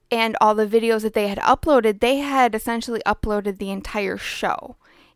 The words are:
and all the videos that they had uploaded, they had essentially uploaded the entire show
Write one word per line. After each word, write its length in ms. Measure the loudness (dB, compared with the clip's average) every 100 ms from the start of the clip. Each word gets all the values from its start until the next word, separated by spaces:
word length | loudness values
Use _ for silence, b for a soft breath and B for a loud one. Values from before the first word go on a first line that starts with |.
| _
and 260 | -2 0 2
all 140 | 2
the 120 | 4 2
videos 360 | 2 2 0
that 120 | 0
they 140 | -2 -2
had 100 | 0
uploaded, 600 | 2 2 4 4 4 2
they 160 | 2 2
had 360 | 0 2 2
essentially 460 | 0 -4 -6 -4 -4 -2
uploaded 520 | -2 -2 -2 -4 -6
the 120 | -6
entire 460 | -8 -6 -4 -4 -4
show 600 | -8 -4 -4 -4 -8 -20 b b b